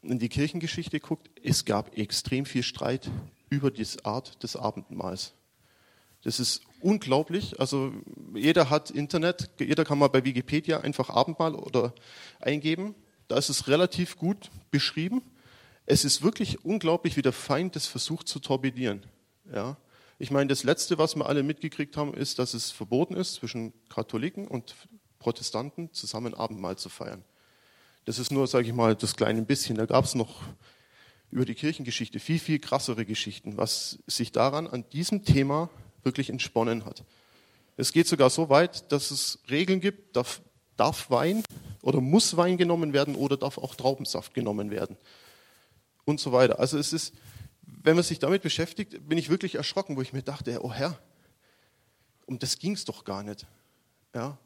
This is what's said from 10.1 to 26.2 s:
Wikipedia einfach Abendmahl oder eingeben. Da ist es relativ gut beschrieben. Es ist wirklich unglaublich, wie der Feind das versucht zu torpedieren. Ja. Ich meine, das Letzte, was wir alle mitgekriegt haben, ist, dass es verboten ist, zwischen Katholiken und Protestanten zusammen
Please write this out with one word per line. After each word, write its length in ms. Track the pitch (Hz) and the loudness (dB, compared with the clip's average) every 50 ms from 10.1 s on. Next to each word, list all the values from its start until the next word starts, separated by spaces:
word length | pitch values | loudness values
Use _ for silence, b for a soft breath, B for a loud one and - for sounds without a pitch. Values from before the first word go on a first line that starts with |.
| 135 131 123 | 6 6 4
Wikipedia 580 | 131 131 120 127 - 139 151 160 - 160 147 | 4 -2 -2 -4 0 -2 -2 0 0 -2 -2
einfach 280 | - - 143 - 127 - | 0 -4 -2 -2 -2 0
Abendmahl 460 | - - 131 - 160 - 165 160 151 | 4 2 2 2 2 0 0 0 0
oder 400 | - - - - 127 120 120 123 B B B B B B B B B | -4 -10 0 0 2 2 2 -2 B B B B B B B B B
eingeben. 560 | B 123 143 151 139 156 165 165 185 214 208 - _ _ _ _ _ _ | B -2 -2 0 0 -2 -2 -2 -4 -8 -10 -14 _ _ _ _ _ _
Da 100 | 110 131 | 0 0
ist 100 | 139 - | 0 0
es 180 | 143 - - | -2 -4 2
relativ 520 | - 135 156 180 175 - - 175 - - _ | 2 4 4 4 4 2 -2 -2 -2 -4 _
gut 320 | - 170 202 196 - - - - - _ | -2 -2 -2 -2 -6 -20 -20 -20 -12 _
beschrieben. 520 | - 139 - - - - 160 185 226 254 - - b b b b b b b b b b b | 0 0 0 0 -2 -2 -4 -2 -2 -4 -4 -6 b b b b b b b b b b b
Es 180 | - 139 135 - | 2 4 4 4
ist 160 | 143 - - | 2 0 2
wirklich 460 | 139 185 - - 220 - - - - | 2 0 2 2 -2 -2 -2 -6 -2
unglaublich, 500 | 160 202 220 170 160 165 170 - 175 - | -2 -2 0 2 2 2 2 2 -2 -2
wie 60 | 147 135 | 2 2
der 100 | 135 123 | 2 2
Feind 420 | - - - 143 139 175 185 - | 0 -2 0 0 0 0 -2 -4
das 120 | 156 - | -4 -6
versucht 420 | - - 123 - - 156 170 - - | -4 -4 -6 -4 -4 -6 -6 -6 -8
zu 120 | - 143 | -8 -8
torpedieren. 680 | 131 - 139 131 131 135 123 123 127 117 101 101 101 - - _ _ _ _ _ _ - | -2 -2 -2 0 0 -2 -2 -2 -2 -2 -2 -4 -8 -16 -20 _ _ _ _ _ _ -8
Ja. 280 | 139 107 101 123 143 - _ b b b b b b b | -6 -4 -4 -4 -6 -10 _ b b b b b b b
Ich 120 | - 120 | -6 0
meine, 180 | 139 139 139 139 | 2 2 4 4
das 160 | 135 127 - | 2 2 4
Letzte, 340 | 143 160 - - - 180 151 | 2 2 2 2 -2 2 2
was 180 | 156 156 - | 2 2 2
wir 80 | 156 139 | -2 0
alle 180 | - 147 147 135 | 0 0 0 0
mitgekriegt 540 | 143 156 - - 156 - - 151 143 - | 0 -2 -4 -6 -10 -6 -6 -6 -6 -2
haben, 160 | 151 147 147 - | -4 -4 -4 -2
ist, 260 | - 143 - - - | -4 -6 -6 -2 -4
dass 140 | 127 123 - | -4 -4 -2
es 180 | 117 - - | -6 -6 -8
verboten 440 | - - 113 95 117 127 170 - - | -8 -10 -6 0 2 2 2 2 0
ist, 220 | - 185 - - | -4 -4 -4 -6
zwischen 360 | - - 113 - 120 113 110 - _ _ _ | -8 -10 -8 -8 -8 -8 -8 -12 _ _ _
Katholiken 580 | - - 110 - - 113 117 175 190 - 98 - | -6 -6 -6 -4 -4 -4 -4 -4 -6 -8 -10 -6
und 260 | - 123 - - - - - - - - _ _ _ _ | -8 -8 -8 -8 -20 -20 -20 -20 -20 -20 _ _ _ _
Protestanten 760 | - 120 120 - - - - 113 120 143 - - 170 160 _ | -4 -4 -4 -2 -6 -6 -4 -4 -6 -6 -8 -10 -12 -10 _
zusammen 400 | - - 104 - 110 | -10 -10 -8 -8 -6